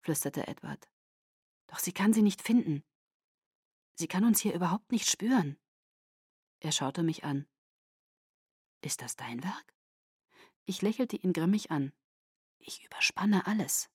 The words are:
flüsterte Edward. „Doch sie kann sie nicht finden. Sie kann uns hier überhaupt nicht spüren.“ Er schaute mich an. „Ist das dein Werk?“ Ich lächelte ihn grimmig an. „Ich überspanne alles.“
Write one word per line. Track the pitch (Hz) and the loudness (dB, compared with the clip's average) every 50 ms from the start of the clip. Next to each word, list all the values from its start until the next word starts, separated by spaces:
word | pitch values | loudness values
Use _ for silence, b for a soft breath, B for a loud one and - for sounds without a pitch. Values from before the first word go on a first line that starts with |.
| _ | _
flüsterte | - 160 - - 143 - 156 - | -2 -4 -2 -2 -4 -4 -4 -6
Edward. | - 156 - - 143 143 - - _ _ _ _ _ _ _ _ _ _ _ _ _ _ _ _ | -6 -8 -10 -10 -12 -12 -14 -14 _ _ _ _ _ _ _ _ _ _ _ _ _ _ _ _
„Doch | _ - - | _ -8 -6
sie | - - 180 | -6 -4 -2
kann | - 196 208 220 | 2 4 4 6
sie | 220 214 | 6 6
nicht | 208 190 - - | 4 4 2 -2
finden. | - 226 247 - 170 151 143 - _ _ _ _ _ _ _ _ _ _ _ _ _ _ _ _ _ _ _ _ _ _ | 2 4 4 4 2 -2 -2 -4 _ _ _ _ _ _ _ _ _ _ _ _ _ _ _ _ _ _ _ _ _ _
Sie | - 165 | -8 -8
kann | 160 - 185 208 | -2 0 4 4
uns | 233 214 - | 6 4 4
hier | - 214 - | 2 0 0
überhaupt | 170 180 170 175 220 _ _ 247 | 2 2 2 0 0 _ _ -2
nicht | 220 - - | 0 0 0
spüren.“ | - - - 226 269 247 170 143 143 _ _ _ _ _ _ _ _ _ _ _ _ _ _ _ _ _ _ _ _ _ | -2 0 0 2 2 2 2 0 -4 _ _ _ _ _ _ _ _ _ _ _ _ _ _ _ _ _ _ _ _ _
Er | - 156 - | -6 -2 -2
schaute | - 147 131 143 - 170 | -2 -2 -2 -2 0 0
mich | 165 160 - - | 0 0 -2 -4
an. | 147 143 139 147 _ _ _ _ _ _ _ _ _ _ _ _ _ _ _ _ _ _ _ _ _ _ _ _ _ _ _ | -4 -4 -4 -6 _ _ _ _ _ _ _ _ _ _ _ _ _ _ _ _ _ _ _ _ _ _ _ _ _ _ _
„Ist | - 143 - - - | -8 -8 -8 -8 -8
das | 117 - | -12 -12
dein | - - 117 120 120 - | -10 -10 -10 -10 -8 -8
Werk?“ | 185 196 - - _ _ _ _ _ _ _ _ _ _ _ _ b b b b b b b _ | -8 -8 -8 -14 _ _ _ _ _ _ _ _ _ _ _ _ b b b b b b b _
Ich | - 185 - - | -8 -6 -2 0
lächelte | 202 226 - 262 240 - | -2 0 0 -2 -4 -4
ihn | - - 185 175 | -4 -2 -2 0
grimmig | 165 160 175 202 214 - - | 2 2 2 2 0 0 -2
an. | 165 147 139 139 - _ _ _ _ _ _ _ _ _ _ _ _ _ | -2 -2 -2 -4 -6 _ _ _ _ _ _ _ _ _ _ _ _ _
„Ich | - - - - - | -18 -16 -16 -16 -16
überspanne | - - - - - - - 185 208 208 185 - | -18 -6 -2 -2 -2 0 0 2 4 4 4 4
alles.“ | 185 214 220 160 135 - - - - | 2 0 -2 0 -2 -2 -4 -4 -6